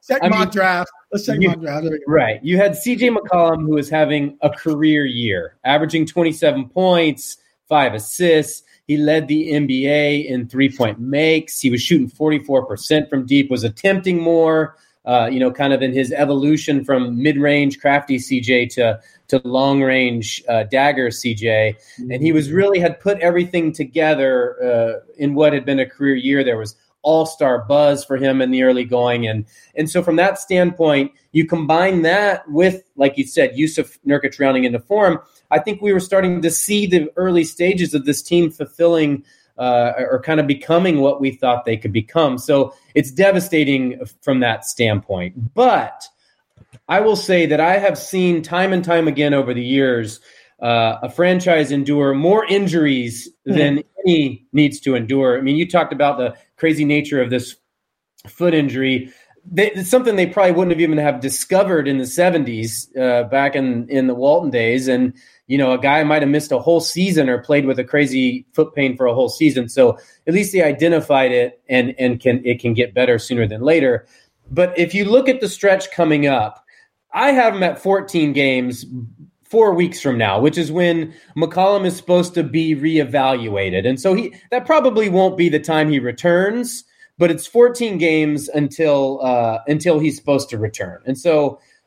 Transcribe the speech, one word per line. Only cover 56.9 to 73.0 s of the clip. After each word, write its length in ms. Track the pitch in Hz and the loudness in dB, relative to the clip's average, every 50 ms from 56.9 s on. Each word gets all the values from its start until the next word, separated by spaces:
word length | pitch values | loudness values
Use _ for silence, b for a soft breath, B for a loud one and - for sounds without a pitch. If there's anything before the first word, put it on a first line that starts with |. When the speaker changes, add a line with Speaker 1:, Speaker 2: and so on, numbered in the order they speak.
| 147 147 147 - 147 139 | 0 -2 -2 -2 -2 -2
Speaker 2:
of 80 | 127 117 | -2 -2
this 260 | 123 123 120 - - _ _ _ _ _ _ _ _ _ _ _ _ _ _ | -2 -6 -6 -8 -16 _ _ _ _ _ _ _ _ _ _ _ _ _ _
foot 260 | - - _ 170 175 165 | -20 -8 _ 0 2 2
injury. 580 | 156 143 139 120 131 131 131 131 123 127 B B B B B B B _ | 2 0 0 -2 -2 0 0 0 -2 -4 B B B B B B B _
They, 260 | - 180 160 208 208 | -6 -2 0 0 0
it's 180 | 208 190 180 - | -2 -6 -4 0
something 260 | 247 254 254 233 214 | 0 2 2 2 0
they 100 | 196 180 | 0 0
probably 280 | 170 - 156 151 185 175 | 0 2 2 2 4 4
wouldn't 180 | 165 185 180 | 2 2 0
have 100 | 170 156 | 2 0
even 160 | 170 160 156 | 2 0 2
have 220 | 151 147 147 139 127 | 0 0 0 -2 -2
discovered 680 | 123 135 135 - - - 185 185 202 185 185 160 139 | -6 -6 -6 -6 -4 0 2 2 2 2 0 0 0
in 120 | 139 139 135 | 0 -2 -2
the 80 | 127 | -4
seventies, 840 | 123 - 170 170 185 175 160 139 123 117 110 113 117 - - - _ _ 131 | -4 0 2 2 2 2 0 -2 -2 -4 -6 -6 -6 -6 -10 -12 _ _ -2
uh, 240 | 127 127 123 120 120 | 0 2 2 0 0
back 320 | 104 135 135 139 139 139 | 0 0 0 0 0 0
in, 320 | 143 135 131 120 117 120 120 | -2 -2 -2 -2 -4 -6 -2
in 180 | 139 135 131 | -2 0 0
the 80 | 127 123 | 0 -2
Walton 340 | 120 127 143 151 175 156 143 | 0 2 2 2 2 2 0
days. 380 | 120 120 113 113 120 131 127 | -2 0 0 2 0 0 0
And, 260 | 131 127 123 127 127 - b b b b b b | 0 0 0 0 -2 -2 b b b b b b
you 100 | - 131 | -4 0
know, 160 | 139 139 127 127 | 0 2 2 0
a 40 | |
guy 260 | 123 123 135 143 156 156 | 0 0 0 2 2 2
might 200 | 151 151 151 143 | 2 2 0 2
have 80 | 139 | 0
missed 200 | 143 151 147 - | 0 -2 -2 -2
a 80 | 143 120 | -4 -2
whole 200 | - 165 170 165 | 2 2 2 2
season 500 | 160 - - 165 185 196 180 156 143 127 | 0 -2 -4 -2 -2 0 2 2 2 2
or 80 | 123 | 0
played 280 | 120 - - 151 147 139 | -4 0 0 0 2 2
with 120 | 135 131 | 0 -2
a 60 | 123 120 | -2 -4
crazy 640 | - - 147 147 131 127 131 131 127 123 127 - _ _ | -2 0 0 0 0 0 0 0 0 -2 -4 -12 _ _
foot 200 | - 156 156 - | 0 0 0 0
pain 240 | 147 139 131 123 | -2 -2 -2 -2
for 80 | 127 131 | 0 0
a 80 | 123 117 | 0 2
whole 160 | 127 127 113 | 0 0 -2
season. 400 | - - 160 151 123 127 120 117 | 0 0 0 2 2 0 -4 -4
So 300 | - 135 131 117 110 B B B B B B | 2 4 4 4 4 B B B B B B
at 80 | 151 165 | 0 0
least 180 | 202 208 185 | 0 0 0
they 120 | 196 185 170 | 0 2 2
identified 680 | 151 139 123 151 170 170 156 - - 143 135 131 127 | 2 2 2 2 2 2 0 2 2 2 2 2 2
it 300 | 123 123 120 123 - _ _ - | 2 2 0 0 -4 _ _ 0
and, 240 | 131 127 120 127 131 - | 0 2 2 0 -2 -2
and 200 | 131 123 123 120 | -2 -2 -2 0
can, 240 | - 131 120 127 123 | 0 0 0 0 0
it 140 | 123 120 120 | -2 -4 -2
can 140 | - 120 113 | -2 -2 0
get 220 | 113 120 113 95 | 0 -2 -2 0
better 240 | 123 | 0